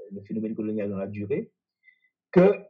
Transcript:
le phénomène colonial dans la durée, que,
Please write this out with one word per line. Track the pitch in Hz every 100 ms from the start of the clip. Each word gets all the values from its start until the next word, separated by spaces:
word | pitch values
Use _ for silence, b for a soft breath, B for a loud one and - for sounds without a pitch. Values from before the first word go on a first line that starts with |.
| -
le | 98
phénomène | 101 110 110 113
colonial | 107 107 101
dans | 95
la | 101
durée, | 104 104 160 226 _ _ _ b b b b _
que, | 175 190 196